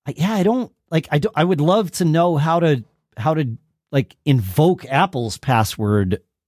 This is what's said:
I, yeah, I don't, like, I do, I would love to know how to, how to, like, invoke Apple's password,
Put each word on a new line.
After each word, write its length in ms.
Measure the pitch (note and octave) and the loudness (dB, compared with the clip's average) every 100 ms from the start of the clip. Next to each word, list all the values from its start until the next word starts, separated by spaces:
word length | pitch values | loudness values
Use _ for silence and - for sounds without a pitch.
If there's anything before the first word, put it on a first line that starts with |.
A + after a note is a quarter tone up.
| - | -12
I, 80 | - | -4
yeah, 160 | F#3 | -2
I 100 | G#3+ | 0
don't, 280 | F#3 B3+ - _ - | 0 0 -4 _ -4
like, 180 | D#3+ - | -4 -2
I 80 | D3 | -2
do, 100 | G#3 | -2
I 100 | - | -2
would 160 | F3 E3 | 0 0
love 300 | D#3 G#3 F#3 | 2 2 0
to 140 | - E3+ | -2 0
know 320 | D#3+ F3 D3+ | 2 2 0
how 220 | D#3 E3+ | 0 2
to, 220 | E3 C3+ - _ _ - | 2 0 -4 _ _ -6
how 160 | C#3+ | -2
to, 240 | D#3+ C3 A2+ _ _ - | 0 -2 -6 _ _ -6
like, 240 | C#3 - _ | -4 -4 _
invoke 640 | D3 C3 F#2+ F#2 E3 F3+ - | 0 0 0 2 2 0 -2
Apple's 500 | C#3 F#3+ B2+ A2+ - | -2 0 -2 -6 -6
password, 840 | - A#2 G#2+ - G#2 G#2 F#2+ G2+ _ _ | -2 0 0 -2 0 0 0 -2 _ _